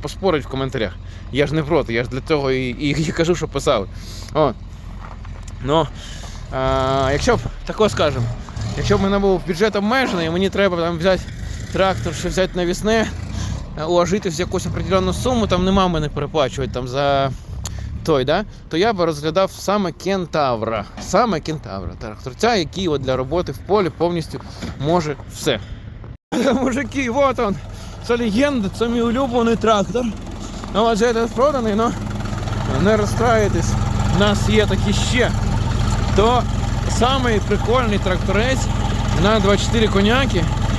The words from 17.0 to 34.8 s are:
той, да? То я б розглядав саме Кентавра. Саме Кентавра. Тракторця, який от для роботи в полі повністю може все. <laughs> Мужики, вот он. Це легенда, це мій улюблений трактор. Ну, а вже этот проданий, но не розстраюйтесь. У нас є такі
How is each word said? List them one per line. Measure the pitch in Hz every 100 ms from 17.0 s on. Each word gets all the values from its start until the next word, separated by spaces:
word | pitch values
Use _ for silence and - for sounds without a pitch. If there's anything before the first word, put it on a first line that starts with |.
| 143 139 135 127 - - - - - -
той, | - 147
да? | 131 165 208 - -
То | 160
я | 214
б | 208
розглядав | 165 147 151 160 190
саме | - - 208 185
Кентавра. | - 185 190 165 170 139 117 110 113 98 -
Саме | - 185 240 170
Кентавра. | - 156 117 95 87 90
Тракторця, | 117 107 131 123 220 226
який | 147 - 185
от | 143
для | 127 127
роботи | 131 165 170
в | 135
полі | - 202 175 -
повністю | 170 175 151 131 - - - -
може | 139 175 151 135 -
все. | - - 110 - - - - -
<laughs> | - _ - 262
Мужики, | 262 262 254 254 277 254
вот | 240 277 247
он. | 226 185 - - - - -
Це | 240
легенда, | 233 202 285 269 196 -
це | 233
мій | 233
улюблений | 233 233 269 247 233 226
трактор. | 214 214 185 220 240 - - - - - -
Ну, | 190 233
а |
вже | 226 233
этот | 226 233
проданий, | 190 277 277 226
но | 202 233 - - - - - - - - 131
не | 180 220
розстраюйтесь. | 202 - 233 226 202 180 - - - - - -
У |
нас | 208 202 -
є | 214 208
такі | 202